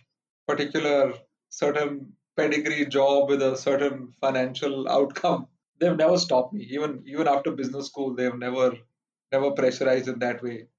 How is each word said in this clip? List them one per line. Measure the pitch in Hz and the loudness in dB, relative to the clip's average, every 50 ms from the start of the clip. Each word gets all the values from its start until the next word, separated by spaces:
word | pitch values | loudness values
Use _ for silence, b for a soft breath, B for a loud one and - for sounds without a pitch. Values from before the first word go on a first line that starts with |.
| _ _ _ _ _ _ _ _ _ - | _ _ _ _ _ _ _ _ _ -4
particular | 147 147 143 147 - 156 151 147 143 139 139 127 120 117 - _ _ _ _ _ | -2 -2 -2 -2 -2 -2 0 2 4 4 2 2 0 -6 -16 _ _ _ _ _
certain | - - 156 143 143 151 147 143 143 139 135 - - _ _ _ _ | -6 -2 0 0 0 0 -2 -2 -4 -8 -12 -16 -20 _ _ _ _
pedigree | - 151 151 147 147 151 151 151 143 143 | 0 0 2 2 0 0 0 0 0 -2
job | 139 139 139 135 139 143 143 139 139 | 0 2 4 4 6 6 4 4 4
with | 139 139 | 2 2
a | 135 131 127 | 2 0 0
certain | 131 - 143 139 139 143 143 127 131 127 120 - _ | 0 0 0 2 2 2 0 -2 -4 -10 -14 -8 _
financial | - 135 131 131 127 127 127 - 151 139 139 135 131 - | -2 0 0 0 -2 -2 -4 -4 -4 -4 -4 -4 -2 0
outcome." | 139 139 139 - - - - 175 143 123 123 - _ _ _ _ _ _ | 2 2 2 2 0 -2 -2 0 0 -2 -4 -10 _ _ _ _ _ _
They've | 165 175 160 | 0 0 2
never | 151 156 165 180 175 | 4 4 4 4 2
stopped | - - 135 127 123 - | 2 2 2 0 0 0
me. | - 104 117 120 | -6 -10 -10 -8
Even, | 131 147 151 151 135 127 - | -6 -4 -4 -4 -6 -8 -12
even | 135 139 156 156 147 | -8 -4 0 2 2
after | 139 139 143 160 | 2 2 0 -2
business | - 139 131 123 135 139 139 | -4 -4 -6 -6 -6 -8 -10
school, | - - 143 135 131 123 | -8 -8 -6 -6 -4 -4
they've | 123 127 123 120 | -2 -2 -2 -4
never, | 123 123 127 127 131 127 127 117 - - _ _ _ _ _ _ _ _ _ | -4 -6 -4 0 2 2 2 0 -2 -10 _ _ _ _ _ _ _ _ _
never | 135 135 139 139 | 0 0 0 0
pressurized | 139 143 131 127 127 - 135 131 131 127 113 127 | 2 2 2 2 2 2 2 2 2 2 0 -2
in | 123 117 | -4 -4
that | 123 123 120 - | -4 -4 -4 -4
way. | 123 120 117 110 - - _ | -6 -8 -8 -10 -14 -18 _